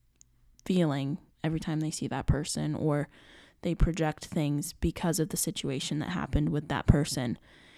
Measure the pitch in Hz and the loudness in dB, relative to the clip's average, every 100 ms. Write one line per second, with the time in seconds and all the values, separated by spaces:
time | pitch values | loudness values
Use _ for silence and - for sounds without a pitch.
0 | _ _ _ _ _ _ - 185 160 139 | _ _ _ _ _ _ 0 2 2 2
1 | 139 151 - _ 156 160 - 156 156 - | -2 -4 -8 _ -4 -4 -2 -2 -2 -4
2 | 135 135 - 135 160 - 147 151 151 147 | -4 -2 2 0 0 -4 -4 0 0 0
3 | 139 - - - - _ 180 165 - 165 | -2 -10 -20 -20 -20 _ -2 2 2 2
4 | 156 - - 170 147 147 - - 170 - | 0 -2 -4 -2 0 0 -4 -2 -2 0
5 | 175 160 156 180 - - 139 135 - 151 | 0 0 0 -2 -4 -4 -4 -4 -4 -4
6 | - 180 - 147 151 151 151 135 - 147 | -2 -4 0 0 2 0 -2 0 6 6
7 | 147 - 123 - - - - | 4 -2 -2 -4 -10 -20 -20